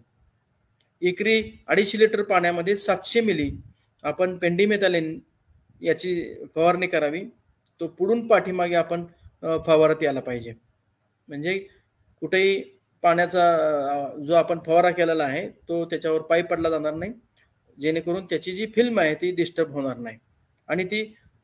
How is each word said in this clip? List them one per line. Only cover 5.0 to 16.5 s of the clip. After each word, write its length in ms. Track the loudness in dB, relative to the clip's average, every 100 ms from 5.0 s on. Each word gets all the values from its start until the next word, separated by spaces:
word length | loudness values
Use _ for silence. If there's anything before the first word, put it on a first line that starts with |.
| -4 -8 _ _ _ _ _ _
याची 520 | -2 -2 -2 -4 -6 -12 -10 0
फवारणी 320 | 2 2 0
करावी. 380 | 0 0 -4 -10 _ _ _ _ -12
तो 80 | -12
पुढून 400 | -4 -2 0 4
पाठीमागे 480 | 2 2 -2 0 0
आपण, 300 | 0 -4 -8 _ -20 _
अ, 140 | -4 -4 2
फवारत 380 | 4 6 4
यायला 160 | -2 -4
पाहिजे, 340 | -6 -10 -10 -18 _ _ _ _ _ _ -16
म्हणजे 400 | -8 -6 -6 -8 _ _ _ _ -12
कुठेही 440 | -2 2 2 0 -6 _ _ -2
पाण्याचा, 540 | 2 2 2 4 4 4 2 0 -2
अ, 240 | -4 -6 -8
जो 180 | 2
आपण 260 | 2 4 -2 2
फवारा 240 | 4 4
केलेला 340 | 2 0 2
आहे 260 | 0 -2 -8
तो 360 | -12 -6 -4 -4
त्याच्यावर 360 | -4 -2 -2
पाईप 240 | 2 0
पडला 240 | 2